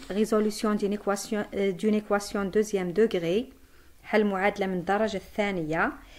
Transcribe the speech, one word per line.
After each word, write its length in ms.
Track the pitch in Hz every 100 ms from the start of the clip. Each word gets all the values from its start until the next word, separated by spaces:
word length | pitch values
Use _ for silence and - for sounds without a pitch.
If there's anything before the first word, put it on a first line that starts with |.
| -
ريزوليسيون 640 | 190 214 214 214 208 220 208
دون 140 | 196
ايكواسيون، 540 | 208 - 202 - 208 -
دون 400 | 196 196 175 214
ايكواسيون 580 | 214 208 202 202 208 196
دوزيام 400 | 214 214 196 180
دوغري، 640 | 175 226 180 165 190 262 - - - - -
حل 220 | - 220 208
معادلة 420 | 190 202 202 190
من 100 | 185
الدرجة 400 | 170 202 220 196
الثانية. 760 | - - 202 185 156 160 220 - -